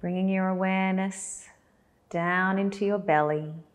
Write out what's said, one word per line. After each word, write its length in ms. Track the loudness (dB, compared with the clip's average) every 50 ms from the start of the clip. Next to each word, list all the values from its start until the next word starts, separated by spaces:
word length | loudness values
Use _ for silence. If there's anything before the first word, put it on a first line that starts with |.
Bringing 280 | -4 -2 -2 0 0 2
your 180 | 2 2 0
awareness 960 | 0 0 0 0 0 2 2 2 0 0 0 -2 -2 -6 -8 -12 -12 -12 -14 -16 -20 -20 _ _ _ _ _ _ _ _ _ _ _
down 480 | -4 -2 0 2 2 2 2 2 2
into 280 | 2 0 0 -2 0 -2
your 120 | 0 0
belly. 560 | 0 2 4 4 4 4 4 2 -2 -2 -6 -10 -12 -16 -18 _